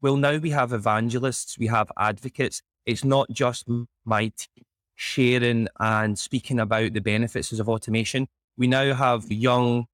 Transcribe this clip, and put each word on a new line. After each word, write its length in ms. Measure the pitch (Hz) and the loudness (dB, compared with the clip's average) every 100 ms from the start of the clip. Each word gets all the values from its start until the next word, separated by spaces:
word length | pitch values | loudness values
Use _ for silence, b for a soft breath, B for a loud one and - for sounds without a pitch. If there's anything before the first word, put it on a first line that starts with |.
Well, 160 | 139 139 | 0 2
now 200 | 139 156 | 2 0
we 120 | 160 | 0
have 240 | 143 120 | 0 0
evangelists, 840 | 120 110 107 117 120 131 117 - - | 0 0 0 0 -2 -2 -4 -8 -4
we 80 | 110 | 0
have 240 | 113 104 - | 2 0 -2
advocates. 680 | 107 104 131 - 131 - - _ - | -2 -2 -6 -4 -4 -6 -14 _ -6
It's 160 | 110 | -2
not 260 | 135 135 - | 2 2 0
just 360 | 107 123 120 - | 0 -2 -2 -6
m-, 180 | 120 120 _ | -6 -6 _
my 260 | 113 107 110 | -2 0 0
team 360 | - - _ _ _ _ - | -4 -16 _ _ _ _ -14
sharing 720 | - - 123 123 120 117 110 - | -6 2 4 4 2 0 -2 -2
and 400 | 110 107 107 101 | 0 2 0 -2
speaking 400 | - 131 - 123 | -4 -6 -2 -2
about 340 | 107 110 110 | 0 2 0
the 80 | 107 | 0
benefits 500 | 104 107 117 120 110 | 0 0 0 -4 -6
of 160 | 110 107 | -4 -2
automation. 600 | 110 - 113 110 131 131 _ _ - | -2 -2 -2 0 -2 -4 _ _ -2
We 100 | 123 | 2
now 260 | 131 139 | 4 2
have 360 | 131 131 120 110 | 2 2 0 -2
young, 540 | 107 127 123 120 120 117 | 0 2 4 4 2 -2